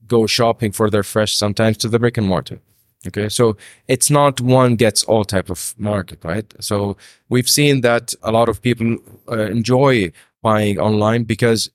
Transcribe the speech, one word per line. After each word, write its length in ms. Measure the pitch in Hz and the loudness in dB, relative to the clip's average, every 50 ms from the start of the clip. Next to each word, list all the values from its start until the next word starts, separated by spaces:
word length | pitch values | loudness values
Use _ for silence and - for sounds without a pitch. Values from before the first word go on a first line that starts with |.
| _ | _
go 200 | - 117 117 110 | 0 2 2 2
shopping 460 | 104 - - 120 113 113 - 117 104 - | 2 0 0 0 0 0 0 -2 -4 -2
for 180 | - 110 107 | 0 -2 0
their 120 | 104 104 98 | 0 0 -2
fresh 340 | - - 110 107 - - | -2 -2 -2 -2 -2 -2
sometimes 400 | - 104 104 101 - 113 110 107 - | -2 -2 -2 -2 0 0 0 0 -2
to 100 | - 113 | -2 -2
the 100 | 113 113 | 0 0
brick 200 | 120 123 - 117 | 0 0 0 0
and 80 | 104 | 0
mortar. 320 | 95 92 85 - - - - _ _ _ _ _ _ _ _ - | 0 0 -2 -4 -6 -12 -18 _ _ _ _ _ _ _ _ -16
Okay, 220 | 90 - 101 104 104 | -10 -8 -6 -6 -4
so 280 | - - 120 110 104 - - - - _ _ - | 0 2 2 2 2 -2 -8 -20 -20 _ _ -2
it's 220 | 131 - - - | -2 0 0 2
not 300 | 147 143 143 143 131 - | 2 4 4 2 0 0
one 360 | 123 127 127 131 127 123 120 | 0 2 4 4 4 4 4
gets 260 | 107 120 107 - - - | 4 2 2 2 0 0
all 200 | - 110 110 101 | 0 0 0 0
type 260 | - 101 92 87 - | 0 -2 -4 -4 -4
of 240 | 90 - - - - - | -8 -10 -10 -12 -10 -8
market, 460 | 101 107 104 98 87 - 80 - - | -4 -4 -4 -4 -6 -8 -12 -12 -8
right? 280 | 80 85 110 107 - - - | -8 -6 -6 -8 -10 -14 -12
So 360 | - - 104 101 101 101 98 - - - - _ _ - | -8 -4 -4 -2 -2 -4 -6 -8 -14 -20 -20 _ _ -2
we've 200 | 123 123 123 - | 0 0 0 0
seen 320 | - 147 147 147 139 135 120 | 2 2 4 4 2 2 2
that 320 | 120 117 120 120 - - - - | 2 0 0 -2 -6 -10 -8 -4
a 100 | 110 110 | 0 2
lot 160 | 113 117 113 | 2 2 0
of 120 | 107 - | -2 -2
people, 360 | - 123 117 113 113 113 117 - - - - - _ - | -2 -2 -2 0 -2 -2 -4 -4 -8 -14 -20 -20 _ -8
uh, 80 | 117 110 | -4 -4
enjoy 720 | 107 104 104 117 107 120 127 127 143 139 127 113 95 82 - _ _ _ _ _ | -2 -2 -2 -2 0 0 2 2 4 4 2 2 0 -2 -4 _ _ _ _ _
buying 380 | - 113 107 107 107 104 101 78 | -2 0 2 2 2 0 0 0
online 460 | 80 110 107 104 104 107 113 120 117 | 0 0 0 2 2 2 0 0 -2
because 460 | 110 113 - 123 117 113 107 - - _ | -2 -2 0 0 2 2 0 -2 -6 _